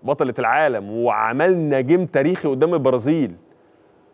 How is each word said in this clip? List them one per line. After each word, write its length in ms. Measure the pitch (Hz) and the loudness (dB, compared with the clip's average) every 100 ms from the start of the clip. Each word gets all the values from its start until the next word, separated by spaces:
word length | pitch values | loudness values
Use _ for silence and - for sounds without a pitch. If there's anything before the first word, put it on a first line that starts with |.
بطله 320 | 123 147 127 120 | -6 -2 -2 0
العالم 520 | 113 135 156 113 101 | 0 2 2 0 -4
وعملنا 920 | 110 120 107 113 123 170 180 151 135 | -2 0 0 -2 0 2 2 0 0
جيم 260 | 127 175 180 | 2 0 2
تاريخي 420 | 139 143 180 156 | 0 0 0 -2
قدام 260 | 131 160 | 0 0
البرازيل، 580 | 170 131 127 117 160 120 85 _ _ _ _ _ _ _ | 2 2 0 0 0 -2 -6 _ _ _ _ _ _ _